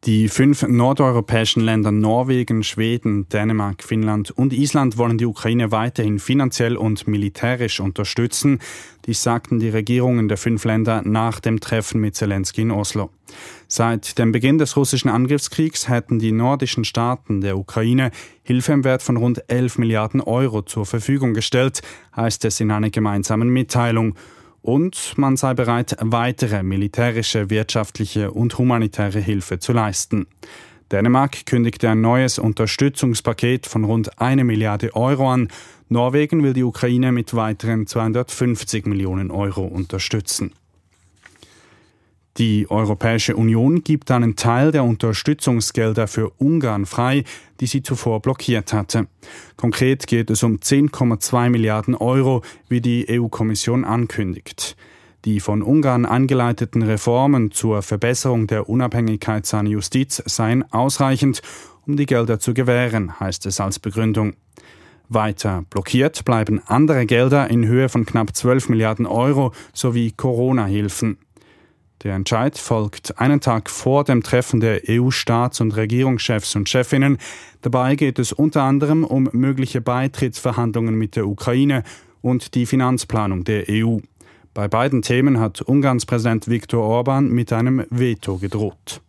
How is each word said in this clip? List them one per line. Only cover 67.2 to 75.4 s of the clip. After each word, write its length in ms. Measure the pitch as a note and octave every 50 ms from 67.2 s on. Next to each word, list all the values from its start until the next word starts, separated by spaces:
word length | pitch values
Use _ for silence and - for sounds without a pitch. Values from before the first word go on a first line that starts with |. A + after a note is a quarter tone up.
| B2 C3 C3+ C#3+ C#3 -
in 180 | A2+ A#2+ A#2
Höhe 220 | G#2+ A#2+ B2+ C3+ B2+
von 160 | - B2+ A2+
knapp 320 | - - A#2 A2 G#2 -
zwölf 320 | - - B2 B2+ C3 B2+ -
Milliarden 380 | B2 A2+ A2 A2 A2 G#2 A#2+
Euro 460 | G2 F#2 A2+ A#2+ C3+ C#3+ C3+ C#3 B2 - - - - _
sowie 400 | - - C3 A#2 A#2+ A#2 A2+ -
Corona-Hilfen. 1040 | - - C3 B2 A#2 B2 B2+ C3 B2+ G#2+ G2 G2 G#2 G#2 G2+ F2+ - - A2+ G2+ - _ _ _ - _ _ _ _ _ _ _ _ _ _ _ _ -
Der 120 | G#2 F#2+
Entscheid 440 | F#2+ G2 - A#2+ A2 A#2+ C#3+ - -
folgt 600 | - - A#2+ A2+ G#2+ G#2 - - _ - - -
einen 220 | A#2 C3 D3 C#3+
Tag 300 | - - A#2 A2+ - -
vor 340 | - - - C3 C3 C#3+ C#3+
dem 180 | - C3+ A#2+ G#2+
Treffen 380 | - - B2 B2+ - - A2+
der 260 | G2+ - - F#2+ -
E-U-Staats- 760 | - A2+ A#2+ B2 B2+ B2+ - - - A#2+ A#2